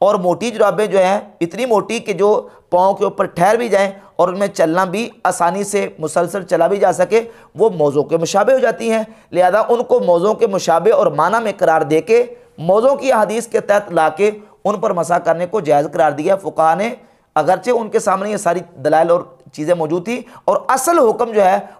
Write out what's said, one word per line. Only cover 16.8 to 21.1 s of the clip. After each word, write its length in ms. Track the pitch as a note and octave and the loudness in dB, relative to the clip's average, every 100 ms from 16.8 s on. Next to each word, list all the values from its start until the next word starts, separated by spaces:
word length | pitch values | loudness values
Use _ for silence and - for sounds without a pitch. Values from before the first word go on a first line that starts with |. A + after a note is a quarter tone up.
| A3+ B3 _ _ _ D#3 | -4 -8 _ _ _ -2
अगरचे 360 | D3+ - B3 | 0 0 0
उनके 260 | A#3+ G#3+ A3+ | -2 -2 -2
सामने 300 | G#3 F#3 G#3 | 0 -2 -2
ये 60 | G3+ | -4
सारी 220 | E3+ F3 F3 - | -2 -4 -8 -6
दलाइल 320 | C#3+ D#3 E3 | 0 2 4
और 220 | E3+ - - - | 0 -2 -18 -20
चीज़ें 200 | - D3+ F3 | -8 -2 -2
मौजूद 280 | D#3 F3 | 0 -4
थी। 220 | F3+ B3 - - - | -4 -8 -10 -6 -2
और 180 | G#3 - | -2 0
असल 280 | B3+ E4 E4+ | 0 2 2
हुक्म 320 | A3+ | 2